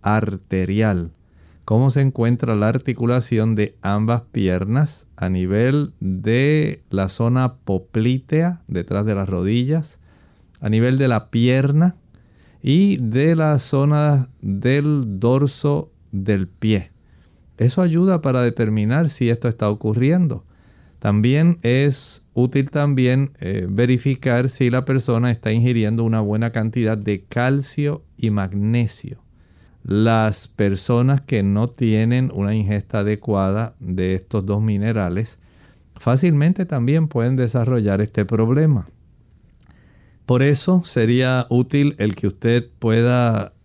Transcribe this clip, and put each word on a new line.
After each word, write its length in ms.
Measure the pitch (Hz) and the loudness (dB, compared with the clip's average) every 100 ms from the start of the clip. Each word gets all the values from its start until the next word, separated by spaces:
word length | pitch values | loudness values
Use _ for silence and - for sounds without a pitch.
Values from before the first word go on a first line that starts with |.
arterial, 1120 | 101 107 107 95 - 95 90 101 110 92 82 - _ _ - - - | 0 0 -2 -6 -4 -4 -2 0 0 0 -4 -12 _ _ -20 -20 -2
cómo 240 | - 135 | 2 2
se 120 | 135 | 2
encuentra 540 | 135 127 117 120 120 107 | 0 0 0 0 0 0
la 120 | 104 | 0
articulación 880 | 117 - 117 117 123 120 113 110 110 | 0 -4 -4 0 0 0 0 0 0
de 200 | 104 - | -2 -4
ambas 400 | 95 101 110 117 117 | -4 -2 0 -2 -4
piernas 800 | 117 95 90 95 120 151 - - - | -2 0 0 0 0 -2 -4 -20 -8
a 140 | 90 | -4
nivel 640 | 92 92 101 120 143 143 - | -2 0 0 2 0 -2 -6
de 840 | 95 92 104 117 139 151 151 - _ | -6 -4 -2 0 2 0 -2 -6 _
la 180 | 95 95 | -4 -4
zona 460 | - 113 127 127 123 | -2 0 0 -2 -4
poplítea, 1040 | - 95 - 113 113 131 - 156 170 170 - | -4 -4 -4 -2 0 -2 -2 -2 -2 -4 -8
detrás 360 | 90 85 98 107 | -8 -4 -4 -2
de 80 | 98 | -2
las 120 | 95 | -2
rodillas, 720 | 92 92 117 127 160 156 - - _ _ _ _ _ | -2 -2 0 0 -2 -4 -14 -20 _ _ _ _ _
a 80 | 104 | -2
nivel 300 | 110 120 131 | 0 2 2
de 80 | 135 | 2
la 240 | 113 - | 0 -2
pierna 640 | 117 120 127 139 147 175 - _ - _ _ _ _ | 0 2 2 2 2 2 0 _ -20 _ _ _ _
y 360 | - 151 202 185 | 0 2 4 2
de 380 | 117 117 147 165 | -2 0 2 2
la 220 | 156 147 | 2 0
zona 720 | - 135 143 151 151 143 127 - | 0 0 2 2 2 2 0 -6
del 760 | 101 98 123 139 147 147 120 98 | -6 -2 0 0 2 0 -2 -2
dorso 720 | 117 131 143 - 143 147 151 _ _ | 2 2 0 -2 -2 -2 -4 _ _
del 360 | 101 98 104 90 | -8 -2 -2 -2
pie. 440 | - 110 104 90 _ _ - _ _ _ - | -4 -2 0 -2 _ _ -20 _ _ _ -2
Eso 240 | 117 156 | 0 2
ayuda 400 | 180 160 190 175 | 0 2 2 2
para 220 | 143 127 | 0 0
determinar 680 | 120 117 110 107 104 135 165 | 0 0 0 0 0 2 0
si 220 | - 120 | 0 -2
esto 160 | 113 123 | 0 -2
está 200 | 113 104 | -2 -2
ocurriendo. 720 | 104 110 107 131 175 170 - - _ - - - - | -2 -2 0 2 2 0 -2 -12 _ -20 -20 -20 -8
También 580 | 107 104 110 139 170 170 | 0 2 2 4 4 2
es 640 | 117 127 143 135 - - _ - | 0 2 2 0 -8 -20 _ -2
útil 340 | 123 139 139 | 0 0 -2
también, 640 | 151 143 135 123 127 139 - | 0 0 2 2 2 0 -6
eh, 260 | 90 101 92 | -6 -4 -4
verificar 840 | 98 123 127 139 127 131 120 127 | 0 2 2 0 -2 0 0 0
si 200 | - 127 | 0 0
la 160 | 123 135 | 0 0
persona 460 | 135 120 117 123 | -2 0 0 0
está 200 | 117 113 | -2 -2
ingiriendo 520 | 110 120 117 107 113 | 0 2 2 0 0
una 180 | 113 113 | 0 0
buena 300 | 104 107 117 | 0 -2 -2
cantidad 440 | 117 110 117 110 110 | -2 -4 -2 -2 -2
de 280 | 104 98 | -4 -6
calcio 800 | - - 123 139 135 - 143 156 - - | -4 -2 0 -2 -4 -4 -4 -6 -12 -6
y 120 | 113 | -2
magnesio. 960 | 104 95 98 104 120 113 - - - _ _ _ _ - _ - | -2 -2 -4 -2 0 -2 -6 -16 -16 _ _ _ _ -20 _ -4
Las 600 | 98 113 113 110 104 - | 2 2 2 0 -2 -10
personas 720 | - 101 98 - 120 127 139 | -2 -2 -2 -2 0 2 0
que 220 | - - | 0 -2
no 260 | 98 101 120 | 0 0 -2
tienen 600 | 120 120 107 110 123 131 | -2 0 2 2 0 -2
una 220 | 95 101 110 | -2 -2 -2
ingesta 460 | 101 104 - 110 | -2 -4 -4 -4
adecuada 760 | 101 104 - 101 95 101 113 - | -2 -4 -2 0 0 -2 -4 -10
de 360 | 87 92 92 92 | -8 -4 -2 -2
estos 280 | - 110 | -4 -6
dos 160 | 95 104 | -2 -2
minerales 800 | 110 101 104 110 92 92 113 - _ _ - _ _ - | 0 -2 -2 -2 -2 -4 -6 -10 _ _ -20 _ _ -8
fácilmente 680 | - 131 175 147 151 185 180 | 0 2 2 2 2 0 -2
también 420 | 143 120 156 156 | -2 0 0 0
pueden 280 | 123 117 131 | 0 0 0
desarrollar 680 | 120 123 117 127 104 98 | 0 0 0 0 0 0
este 240 | 107 - 101 | 0 -2 -2
problema. 600 | 113 113 135 156 127 - - _ _ _ _ _ _ _ - _ _ _ _ - | 0 2 2 2 0 -2 -16 _ _ _ _ _ _ _ -20 _ _ _ _ -2
Por 160 | 123 | 2
eso 420 | 135 143 - 185 175 | 4 2 2 0 2
sería 600 | - 113 120 127 127 123 | 0 2 2 2 0 0
útil 420 | 120 127 143 143 147 | 0 2 2 0 0
el 160 | 104 98 | -4 -2
que 100 | 101 | -4
usted 400 | - 117 120 120 - | -2 0 0 -2 -6
pueda 720 | 117 113 117 123 120 110 98 _ | 0 2 2 2 2 0 -4 _